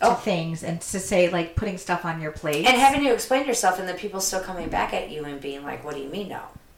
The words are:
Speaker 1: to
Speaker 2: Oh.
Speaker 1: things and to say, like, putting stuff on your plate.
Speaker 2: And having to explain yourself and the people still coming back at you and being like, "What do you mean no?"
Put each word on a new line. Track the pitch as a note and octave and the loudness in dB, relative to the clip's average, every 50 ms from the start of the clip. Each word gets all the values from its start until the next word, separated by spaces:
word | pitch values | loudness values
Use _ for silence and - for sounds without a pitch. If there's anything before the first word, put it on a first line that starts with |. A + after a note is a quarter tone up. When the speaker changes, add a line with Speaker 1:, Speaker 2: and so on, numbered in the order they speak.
Speaker 1:
to | - A#3 | 4 4
Speaker 2:
Oh. | A#3+ | 4
Speaker 1:
things | - - A3 F#3 E3 E3 E3 E3 D#3+ - | 2 0 -2 0 0 -2 -4 -6 -6 -4
and | - E3+ E3+ | -4 -6 -6
to | - - - F#3+ | -6 -6 -6 -6
say, | F#3 - G#3 F3+ F3+ E3+ | -4 0 4 4 4 4
like, | F#3 F3 E3 E3+ - | 4 0 -2 -2 -2
putting | - G#3+ G3+ F#3 F3 | -4 -4 -4 -6 -6
stuff | - - F3 F3 - | -4 -2 -2 -2 -2
on | E3+ E3 E3 | -4 -4 -4
your | D#3 D#3 | -6 -6
plate. | D#3 - - D3+ D3 D3 - | -8 -6 -4 -2 0 2 4
Speaker 2:
And | B3+ B3+ | 4 6
having | B3 C4+ C#4 C#4+ C#4+ C#4+ | 8 8 6 6 6 4
to | C4+ A#3 | 4 4
explain | A3 - - C4 C4+ D4 | 2 2 2 2 2 2
yourself | C#4+ A#3 - - F#3 F3+ F#3+ | 2 0 2 4 2 2 2
and | F3+ F#3 | -2 -6
the | F3 | -6
people | - G#3 G3+ F#3 F#3+ | -6 -6 -6 -4 -2
still | F#3+ - G3 F#3 | -2 -2 -2 -2
coming | F#3 F#3 F3+ F3 E3 - | -4 -4 -8 -6 -6 -4
back | - - - - - | -2 -2 -2 0 -2
at | F#3 - - | -4 -4 -4
you | D#3 D3+ D3 | -8 -8 -8
and | C#3+ C#3+ C#3 | -8 -8 -10
being | C#3+ C#3+ C#3 C#3 C#3+ | -8 -10 -10 -8 -10
like, | C#3 C3 - - | -10 -10 -10 -10
"What | D3+ C#3 | -10 -8
do | C#3 | -8
you | C3+ C#3 | -8 -8
mean | D#3+ G3+ G3+ E3+ | -8 -8 -8 -8
no?" | B2+ - - - - - _ _ _ | -8 -12 -12 -14 -18 -20 _ _ _